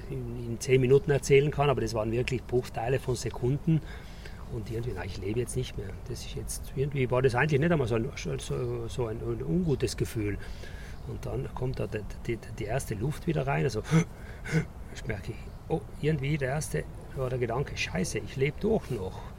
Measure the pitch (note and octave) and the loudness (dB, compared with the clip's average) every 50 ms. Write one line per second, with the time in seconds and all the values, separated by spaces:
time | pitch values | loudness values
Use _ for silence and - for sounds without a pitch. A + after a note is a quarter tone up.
0 | - - C#3 C3 B2 A#2 A#2+ B2 A#2+ A#2 A#2 A2+ - - C3 C3 B2+ B2 C3+ C#3 | -2 -6 -6 -4 -4 -4 -6 -4 -4 -4 -4 -2 4 6 6 8 8 10 8 8
1 | - - C#3+ C3 - - C#3+ C3+ C#3+ D3+ C3+ - C#3+ D3 B2+ A#2 A2+ A2 A2+ A2 | 8 6 2 4 6 8 8 8 8 6 4 4 4 4 4 4 2 0 2 2
2 | G#2+ A2+ A2 B2 B2 - C#3 A2 - - B2 B2 A#2+ - - A#2+ A2+ A#2+ C3 B2 | 2 2 2 2 2 2 0 -2 -2 2 2 2 2 2 -4 -2 0 2 2 2
3 | - C3 B2 - - A2+ - - A#2+ B2 C#3 C#3 - E3 D#3+ D3 - - - - | 2 0 -2 0 -2 -4 -4 0 2 2 2 2 4 4 4 4 4 0 -10 -10
4 | - - - - - - - - - - - A#2 G#2 G#2+ A2+ A2+ A#2 B2 G2+ F2+ | -10 -12 -12 -12 -12 -12 -10 -10 -10 -8 -8 -8 -6 -4 -4 -4 -4 -4 -6 -6
5 | F2+ F#2+ F2+ - F#2 G2 A2 A#2+ A#2+ - - C3 B2+ - - - G#2 F#2+ F#2 F2+ | -6 -6 -6 -4 -4 -2 -2 -2 -2 -2 -2 -4 -4 -4 -4 -8 -8 -8 -8 -8
6 | - - B2 - - - - B2 G#2 - - - - - - C#3 C3+ D3 C3+ C#3 | -8 -8 -8 -8 -8 -8 -8 -6 -6 -6 -6 -6 -8 -6 -2 -2 -2 0 2 0
7 | B2+ A#2+ B2+ B2 B2+ C3+ A2+ B2 C#3+ D#3 D3+ C3 D3+ E3+ F3 D3+ B2+ G#2 A#2+ A2+ | 2 2 4 4 4 4 4 4 2 4 4 4 4 4 4 4 2 2 2 2
8 | A2+ C#3 - - - E3+ C#3 B2 - - C#3+ C#3 B2+ A#2+ A#2+ A#2 A#2 A2+ - - | 2 0 -4 -6 -6 -4 -4 -4 -4 -4 -4 -2 -2 -2 -4 -4 -4 -4 -2 -2
9 | B2 A2 A2 A#2 A#2+ A#2 A#2 A2 C3 D3 E3 F3 F#3 D#3+ C3+ - B2 G#2+ - - | -2 -2 -2 -4 -2 -2 -2 -2 0 0 2 2 4 2 2 2 0 -2 0 0
10 | A#2 - - A2+ G#2 G#2 G2 - - - - - - - - - - - - - | -2 -2 0 -2 0 0 -2 -2 -4 -8 -8 -8 -10 -10 -10 -10 -10 -10 -10 -10
11 | - - A#2+ - - A#2 A2 A2+ A#2+ G#2+ - - B2+ C3 B2 - A2+ G#2 A2 G#2+ | -8 -8 -8 -6 -6 -4 -4 -4 -4 -4 -4 -2 -2 -2 -2 -2 -4 -4 -4 -6
12 | G2+ - - - - - A#2 G#2+ - - - - A2 G2+ A#2 C3+ - - A2+ G2+ | -6 -6 -8 -6 -4 -4 -4 -4 -4 -8 -8 -6 -4 -2 -2 -2 -2 -2 -4 -2
13 | A2+ D3 D3+ - - E3+ D3+ D#3 C3+ C3+ C#3+ D#3 D#3 C3+ G#2 G#2+ - - D3+ D#3+ | -2 -2 -2 -2 -2 0 0 0 2 0 2 2 2 2 0 0 0 4 4 4
14 | E3+ - - - - - - - - - - D#3+ - - - - - - - - | 4 2 -4 -12 -12 -12 -12 -10 -6 0 0 0 0 0 -8 -12 -12 -12 -10 -8
15 | - B2 G#2+ F#2+ - - G#2+ - - - - - - - D3+ E3 - - - - | -6 -4 -4 -4 -4 -8 -8 -8 -10 -12 -12 -10 -6 -4 -4 -4 -4 -6 -6 -2
16 | D3 D3 D#3+ C#3+ C3 C#3 D#3 D3+ C3+ B2+ C3+ D#3 C#3+ - - - - - - - | 0 2 2 2 0 0 0 0 0 0 0 0 -2 -2 -4 -4 -4 -4 -8 -12
17 | - - - C#3 C3 B2+ B2+ B2 B2 A2+ A2+ C3+ C#3+ - - - - - - F3+ | -12 -8 -4 -4 -2 -2 0 0 0 0 0 0 -2 -2 -2 -4 -4 -2 0 0
18 | F3+ - - G#2+ G#2 F#2+ - C3 C3+ D3 C#3 - - G#3+ A3+ G3 - - B2+ G#2 | 0 0 -2 -4 -4 -4 0 2 2 2 2 2 2 4 4 2 2 0 -4 -2
19 | F#2+ F#2 - - - - - | -4 -4 -6 -8 -10 -10 -10